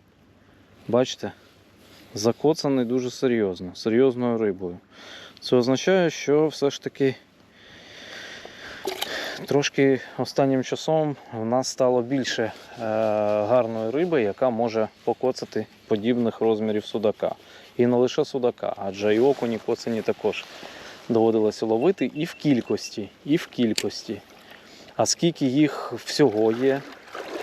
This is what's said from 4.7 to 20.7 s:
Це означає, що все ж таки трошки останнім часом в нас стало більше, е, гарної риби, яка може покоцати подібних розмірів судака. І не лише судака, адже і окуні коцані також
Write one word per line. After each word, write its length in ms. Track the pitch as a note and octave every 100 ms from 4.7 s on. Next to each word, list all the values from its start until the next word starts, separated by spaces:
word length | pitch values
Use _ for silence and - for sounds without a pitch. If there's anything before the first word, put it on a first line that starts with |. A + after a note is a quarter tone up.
| F2 _ - - - - -
Це 160 | - B2+
означає, 540 | A#2+ C3 - F#3+ E3+
що 360 | - - D3 D#3
все 240 | - C#3+
ж 120 | -
таки 320 | C3+ - C3+ B2+ _ _ _ - - - - - - - - - - - - - - - - - - - -
трошки 540 | C#3 C#3 - C3+ B2+ - -
останнім 460 | B2 - C#3 C3
часом 520 | B2 B2 - D#3+ D3+ C3+ -
в 120 | A2+
нас 240 | A2+ B2+ B2+
стало 340 | - B2+ B2
більше, 400 | A#2+ C#3 A#2 -
е, 100 | A2 - - - A2 A2 A2 G#2+ G#2 G#2+
гарної 460 | G#2 B2 A2+ A2+ A2
риби, 320 | C3+ F3+ D#3
яка 280 | G#2 - C3
може 380 | A2+ A#2 A2 G#2+ -
покоцати 640 | - A#2 B2+ - - A2 G#2+ - -
подібних 540 | A2 A2 A#2+ A#2 -
розмірів 440 | A2+ G#2+ A2 G#2
судака. 500 | - A#2 G#2 - E2+ - - - - -
І 100 | B2
не 100 | B2
лише 280 | B2 -
судака, 500 | D3 C3+ B2 - - -
адже 380 | G2 G2 G#2
і 60 | A2
окуні 380 | C3+ C3+ A#2+ A2 -
коцані 360 | A#2 B2 A2+
також 420 | G2+ - G#2+ - - - -